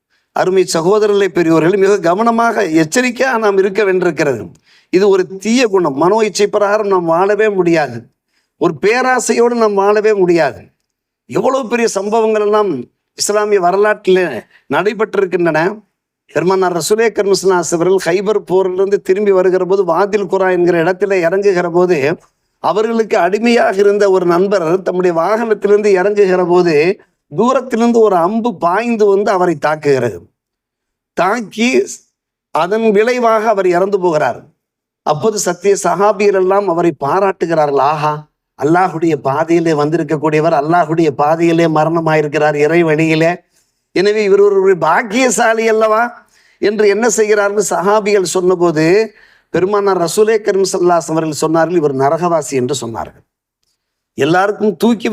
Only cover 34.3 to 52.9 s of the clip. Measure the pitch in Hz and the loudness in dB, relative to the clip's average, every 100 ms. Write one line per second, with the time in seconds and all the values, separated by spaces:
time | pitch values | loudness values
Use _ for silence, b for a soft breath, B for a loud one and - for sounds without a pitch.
34.3 | - - _ _ _ _ _ 151 151 220 | -4 -14 _ _ _ _ _ -6 -2 -2
35.3 | 208 180 170 202 185 175 170 208 196 202 | -2 -4 -2 0 0 0 0 0 2 0
36.3 | 190 185 196 196 170 175 143 156 185 196 | 2 0 0 0 -2 -2 -2 -4 0 -2
37.3 | - 165 160 147 139 139 156 151 151 - | -2 -2 0 0 0 0 0 -4 -6 -10
38.3 | _ _ - 143 180 185 156 165 143 135 | _ _ -4 0 0 0 -2 -2 -2 -2
39.3 | 143 165 170 165 147 151 165 147 151 156 | -2 0 0 0 0 0 -2 -4 -4 -2
40.3 | 151 165 151 151 175 160 165 156 127 147 | 0 0 0 0 0 0 0 0 0 0
41.3 | 165 170 165 165 151 156 165 160 156 151 | 0 2 2 2 2 0 -2 0 0 0
42.3 | 151 147 147 151 170 160 151 160 160 165 | -2 0 0 0 2 2 0 0 0 0
43.3 | 175 _ _ _ _ _ 165 202 220 202 | -2 _ _ _ _ _ -2 0 0 2
44.3 | 202 202 196 190 175 156 196 226 240 254 | 4 4 4 2 2 2 0 0 0 0
45.3 | 220 233 220 226 220 220 214 240 - b | 2 0 0 0 0 2 0 -2 -8 b
46.3 | b b b 202 214 208 202 240 214 214 | b b b -2 0 2 2 0 0 0
47.3 | 208 202 208 190 170 190 214 202 202 175 | 0 0 -2 -2 -2 0 0 2 0 0
48.3 | 185 180 180 175 151 160 202 220 b b | -2 0 2 0 2 2 2 0 b b
49.3 | b b 165 185 208 202 180 170 208 214 | b b -4 -2 0 0 0 -2 0 2
50.3 | 220 214 190 185 185 175 170 160 160 160 | 0 0 -2 -2 0 0 0 -2 -4 -4
51.3 | 147 156 165 165 175 147 135 139 160 175 | -4 -2 0 0 0 0 0 -2 0 0
52.3 | 160 - 135 123 143 117 | -2 -2 -4 -4 -6 -8